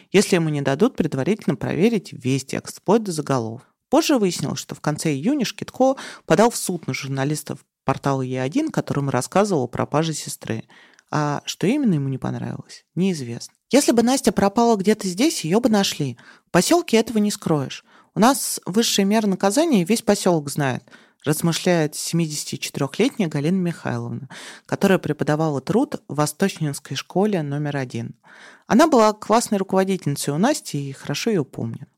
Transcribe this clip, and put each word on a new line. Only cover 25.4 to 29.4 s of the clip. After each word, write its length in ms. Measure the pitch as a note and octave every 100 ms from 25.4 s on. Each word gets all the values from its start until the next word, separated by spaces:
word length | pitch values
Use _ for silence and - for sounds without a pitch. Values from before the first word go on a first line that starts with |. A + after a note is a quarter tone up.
| D#3+ C3+
труд 400 | - G3+ D4 - -
в 80 | D3
Восточнинской 800 | D3+ - G3 - D3+ C#3 - C3+
школе 460 | - F3+ G#3+ F#3
номер 360 | D3 C#3+ D3 C#3+
один. 380 | B2 A#2 A#2+ - _ - - - -
Она 200 | A3+ D#4+
была 260 | B3+ G#3+
классной 440 | G#3+ - A3+